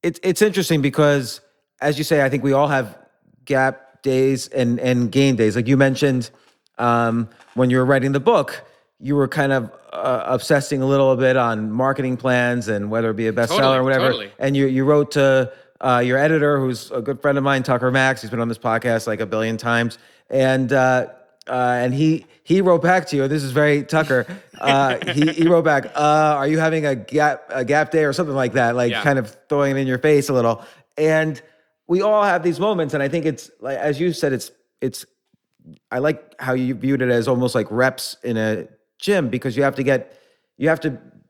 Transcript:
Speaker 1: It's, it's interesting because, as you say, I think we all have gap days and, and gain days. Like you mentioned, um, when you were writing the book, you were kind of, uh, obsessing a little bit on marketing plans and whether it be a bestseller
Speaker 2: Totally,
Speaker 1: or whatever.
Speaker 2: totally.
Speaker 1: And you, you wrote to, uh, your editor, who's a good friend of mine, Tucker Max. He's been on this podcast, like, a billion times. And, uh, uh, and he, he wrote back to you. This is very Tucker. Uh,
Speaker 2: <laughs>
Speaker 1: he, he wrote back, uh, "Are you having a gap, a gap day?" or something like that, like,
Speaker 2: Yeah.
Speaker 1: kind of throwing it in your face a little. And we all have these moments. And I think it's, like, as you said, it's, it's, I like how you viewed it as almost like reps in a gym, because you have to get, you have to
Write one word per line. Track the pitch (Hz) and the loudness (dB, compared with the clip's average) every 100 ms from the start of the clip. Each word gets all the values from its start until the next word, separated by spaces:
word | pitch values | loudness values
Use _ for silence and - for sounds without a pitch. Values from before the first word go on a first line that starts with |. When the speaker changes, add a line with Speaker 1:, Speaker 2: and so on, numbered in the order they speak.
Speaker 1:
It's, | 175 165 | -6 -4
it's | 185 170 | -4 2
interesting | 214 196 165 160 | 2 0 0 0
because, | 139 139 147 143 120 - _ _ _ _ | 0 2 2 2 -2 -12 _ _ _ _
as | 143 147 | -4 -2
you | |
say, | 156 151 | 0 2
I | 135 | 2
think | 135 | 0
we | 135 | 0
all | 135 147 | 2 2
have | 139 113 - _ _ _ _ | 0 -4 -10 _ _ _ _
gap | - 135 131 131 - _ | -4 0 0 -2 -18 _
days | 135 131 135 135 - | -2 2 2 0 -4
and, | 135 120 120 | -2 -2 0
and | 127 123 120 | 0 0 0
gain | 131 139 | 2 2
days. | 120 110 104 | 4 2 0
Like | 113 | 0
you | 135 | 2
mentioned, | 139 131 147 127 113 _ _ _ _ - | 2 2 0 0 -4 _ _ _ _ -4
um, | 120 117 117 113 110 - - | 0 2 2 -2 -4 -10 -14
when | - 127 | -2 2
you | 127 | 2
were | |
writing | 127 139 135 | 2 2 2
the | 139 | 0
book, | 139 220 135 - - _ _ _ | 2 2 0 -8 -18 _ _ _
you | 131 147 | -2 0
were | 135 | 0
kind | - 139 | 0 0
of, | 135 113 - - | 0 -2 -12 -16
uh, | - 120 123 - | -6 -4 -4 -2
obsessing | 123 - 147 135 139 | -4 0 0 0 -2
a | 135 | 0
little | 139 135 127 | 4 4 4
bit | 131 131 | 2 2
on | 120 110 107 | 0 -2 -4
marketing | 110 131 135 131 127 | -2 -2 -2 -2 -2
plans | 131 123 123 123 104 | 0 0 0 -2 -4
and | 104 104 | -4 -2
whether | 113 113 | -2 -2
it | 107 | -2
be | 113 | -2
a | |
bestseller | 110 117 | 0 0
Speaker 2:
Totally, | 165 135 135 | 2 2 2
Speaker 1:
or | |
whatever. | 131 131 131 | 2 2 0
Speaker 2:
totally. | 120 101 - | -2 -6 -6
Speaker 1:
And | 135 139 | -2 0
you, | 135 | 0
you | 131 | 2
wrote | 135 147 143 | 2 2 2
to, | 147 135 131 127 - _ _ | 2 2 2 0 -8 _ _
uh, | 131 123 | 0 0
your | 123 127 | 2 2
editor, | 151 160 147 143 | 2 2 2 2
who's | 131 120 - | 0 -4 -8
a | 127 | -8
good | 113 135 | -6 -4
friend | 147 139 | -2 0
of | |
mine, | 139 139 | 0 -2
Tucker | 127 123 127 | 0 0 0
Max. | 131 131 131 | 2 0 0
He's | 110 | -6
been | 117 | -4
on | 117 | -4
this | 113 | -4
podcast, | 120 113 123 113 113 | -2 -2 0 -2 -2
like, | 110 | -6
a | 110 | -4
billion | 110 113 113 | -2 -2 -4
times. | 117 117 117 - _ _ _ | -2 0 0 -6 _ _ _
And, | 135 131 131 127 | 0 2 2 2
uh, | 135 131 127 120 - _ _ - | 2 4 2 -2 -10 _ _ -8
uh, | |
and | 127 123 123 123 | -2 0 0 0
he, | 131 156 160 - _ | 0 0 0 -4 _
he | - 185 | -2 2
wrote | 185 170 | 4 2
back | 170 185 - | 4 0 0
to | 147 | -2
you. | 135 | 0
This | 151 | -2
is | 139 | -2
very | 127 147 147 | 0 2 2
Tucker. | 139 156 151 131 - 185 - - | 0 -2 0 0 -2 -12 -18 -6
Uh, | 139 139 131 123 185 | 0 2 2 -2 -4
Speaker 2:
<laughs> | |
Speaker 1:
he, | 139 156 | 0 0
he | 156 165 | 2 2
wrote | 170 | 4
back, | 160 143 - - | 4 0 -2 -2
uh, | 151 151 156 147 | 2 4 2 0
"Are | 139 | 0
you | 160 | 0
having | 160 160 147 | 0 0 -2
a | 131 | -4
gap, | 101 147 151 135 - | -4 0 0 -2 -8
a | 131 | -6
gap | 127 147 151 | 0 0 2
day?" | 165 | 0
or | 151 | 0
something | 139 165 | 0 -4
like | 135 123 | -2 -2
that, | 131 117 123 | 0 0 2
like, | 120 | 0
Speaker 2:
Yeah. | 113 | 0
Speaker 1:
kind | 107 135 | 0 0
of | 107 - _ | -2 -12 _
throwing | 147 139 135 | 0 0 0
it | |
in | 135 | -2
your | 127 | 0
face | 151 147 139 | 2 2 2
a | |
little. | 131 117 110 - - _ - | 0 2 -2 -6 -20 _ -2
And | 156 156 160 139 - _ _ _ _ | 0 2 0 -6 -14 _ _ _ _
we | 180 | 0
all | 202 214 | 2 2
have | 202 175 | 2 2
these | 170 147 | 0 -2
moments. | 202 196 151 | -2 -2 -2
And | 151 | -2
I | 139 | -2
think | 165 160 | -2 -2
it's, | 135 - _ | -4 -12 _
like, | 123 135 | -8 -4
as | 151 143 | -4 -2
you | 175 | -2
said, | 160 147 | -2 -2
it's, | 131 - _ _ _ | -4 -8 _ _ _
it's, | 127 - - _ _ _ _ _ - - _ | -8 -8 -18 _ _ _ _ _ -20 -20 _
I | 123 | -4
like | 147 156 - - | -2 -4 -10 -12
how | 131 | -6
you | 131 127 | -4 -4
viewed | 123 131 139 | -4 -2 0
it | 127 | 2
as | 120 113 | 0 2
almost | 123 123 | 0 0
like | 123 104 | -2 -2
reps | 110 127 127 - - | 0 0 -2 -14 -10
in | - 113 | -6 -4
a | 110 107 - _ _ _ | -2 -4 -8 _ _ _
gym, | - 202 135 | -2 0 0
because | 123 139 113 | -4 -4 0
you | |
have | 135 135 | -2 0
to | |
get, | 135 131 - - _ _ _ _ | -2 -2 -4 -20 _ _ _ _
you | 143 | -2
have | 156 | -2
to | 160 123 - _ | -4 -8 -16 _